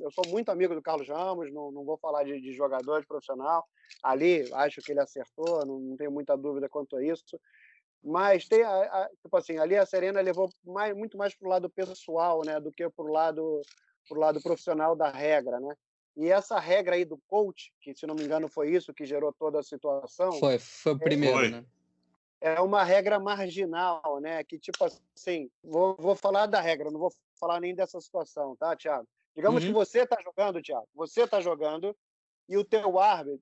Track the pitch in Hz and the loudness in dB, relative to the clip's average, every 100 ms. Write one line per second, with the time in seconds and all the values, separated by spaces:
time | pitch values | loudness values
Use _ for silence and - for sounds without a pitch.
0 | 147 185 175 202 226 180 185 160 160 156 | -6 -4 -2 -2 -2 0 0 0 -2 -4
1 | 135 156 185 175 151 147 147 143 143 156 | -4 -4 -4 -4 -6 -8 -10 -10 -8 -6
2 | 160 147 139 139 131 131 143 131 127 151 | -2 -2 -2 -6 -10 -4 -2 -2 -2 -2
3 | - 147 - 131 139 165 - _ _ - | -2 -8 -8 -6 -2 -2 -2 _ _ -6
4 | 135 135 170 170 127 127 143 - - 143 | -2 2 4 2 0 -2 -2 -2 -4 -2
5 | 139 139 123 - 165 165 139 135 131 131 | -2 -6 -14 -6 -2 -2 -2 -6 -10 -8
6 | 147 143 143 139 143 139 139 139 139 131 | -6 -6 -2 -2 -2 -4 -6 -6 -6 -4
7 | 147 165 - - _ _ - _ _ _ | -4 -4 -8 -20 _ _ -20 _ _ _
8 | 143 170 202 185 - 220 226 190 196 196 | -4 0 4 4 6 4 6 2 0 -2
9 | 196 - 175 180 - 160 160 202 190 185 | -4 -8 -2 0 0 0 2 4 4 2
10 | 185 196 185 175 190 - 175 190 214 202 | 0 0 0 0 -2 -4 -10 -6 -4 -4
11 | 220 196 202 - 190 185 175 190 185 185 | -8 -4 -6 -4 -2 0 0 -4 -8 -8
12 | - 165 170 160 156 151 151 - 170 - | -6 0 2 2 0 -4 -6 -6 -6 -6
13 | 151 156 160 156 160 151 - _ _ _ | -2 2 2 0 -2 -4 -6 _ _ _
14 | - 151 156 151 170 165 - 156 160 165 | -8 2 2 2 -2 -2 -2 0 0 2
15 | 151 131 147 151 127 123 139 151 _ _ | 0 0 0 2 0 -4 -8 -12 _ _
16 | _ 151 165 196 - 214 160 190 180 175 | _ -4 2 2 2 -2 2 2 2 0
17 | 170 151 _ 208 202 - - _ 143 135 | 0 -6 _ 0 0 -4 -18 _ -18 -12
18 | 156 156 147 156 151 - 147 175 165 143 | -8 -6 -2 -2 -2 -2 0 0 0 -8
19 | 139 143 147 - 156 147 131 143 151 139 | -6 -2 -2 -2 -2 -2 -4 -6 -4 -4
20 | 123 - 185 156 139 123 - - 160 147 | -6 -2 -2 2 2 2 -2 -2 0 2
21 | 160 147 143 127 117 117 - _ _ _ | 2 4 4 6 4 0 -12 _ _ _
22 | _ _ _ _ 160 160 190 202 180 196 | _ _ _ _ 0 2 4 4 6 4
23 | 196 208 196 202 185 175 180 165 180 165 | 4 0 0 -4 -4 -4 -4 -2 -2 -2
24 | 156 143 156 165 147 156 - 170 175 - | -4 -4 -4 -6 -8 -12 -10 -2 -2 -2
25 | _ - - 170 135 _ 165 160 190 190 | _ -10 -4 -4 -6 _ -4 2 2 2
26 | 175 185 202 196 214 202 165 151 151 151 | 0 2 2 2 2 2 2 0 -4 -4
27 | 175 - _ _ 170 170 175 185 185 175 | -4 -6 _ _ -2 -2 -2 -2 -4 -6
28 | - 180 156 151 139 117 165 160 160 135 | -8 -8 -6 -6 -8 -4 -4 -2 -4 -4
29 | 117 _ _ 156 190 240 175 214 190 233 | -6 _ _ 0 2 2 2 2 2 2
30 | 240 220 180 185 202 170 151 131 107 143 | 2 0 -2 -2 -2 -2 -6 -8 -8 -8
31 | 160 - 240 208 175 151 151 160 190 208 | -2 0 2 2 0 -2 -2 -2 -6 -8
32 | _ _ _ _ - 196 202 220 202 180 | _ _ _ _ -4 -2 2 2 4 4
33 | 208 180 143 139 | 6 4 -2 -8